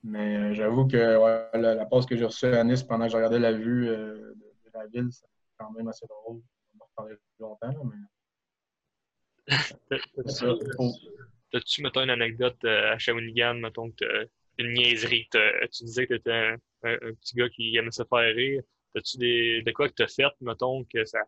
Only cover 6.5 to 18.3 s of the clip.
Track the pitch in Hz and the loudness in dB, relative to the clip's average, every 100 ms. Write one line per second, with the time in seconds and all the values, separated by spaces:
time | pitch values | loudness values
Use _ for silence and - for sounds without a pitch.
6.5 | _ _ 107 - - 107 107 _ _ 110 | _ _ _ -20 -16 -16 -16 _ _ -16
7.5 | 107 117 139 127 104 101 _ _ _ _ | -12 -10 -8 -8 -10 -20 _ _ _ _
8.5 | _ _ _ _ _ _ _ _ _ - | _ _ _ _ _ _ _ _ _ -2
9.5 | 139 - - _ 131 - 143 123 - 123 | -2 -2 -10 _ -6 -6 -10 -8 -2 0
10.5 | 113 - - 123 - - - - _ _ | 0 -4 -2 -2 -2 -14 -20 -20 _ _
11.5 | 123 - - 139 131 131 123 117 117 123 | -6 -2 -4 -2 0 0 2 0 0 -2
12.5 | 123 117 107 107 113 - 117 113 113 120 | 0 0 2 2 0 0 -2 -2 0 0
13.5 | 120 113 117 113 - 107 104 110 _ _ | 0 -6 -8 -10 -6 -4 -2 -4 _ _
14.5 | - 120 120 120 117 117 120 - 113 107 | -8 -2 4 4 4 2 -2 2 4 4
15.5 | - 113 - 117 113 127 117 120 117 110 | 2 -4 -6 -6 -4 -2 -2 0 0 0
16.5 | 113 _ _ 117 117 117 113 - 120 123 | -4 _ _ -6 -4 -6 -12 -8 -2 -2
17.5 | - 113 113 113 113 117 120 117 | -2 -2 0 -2 -6 0 2 2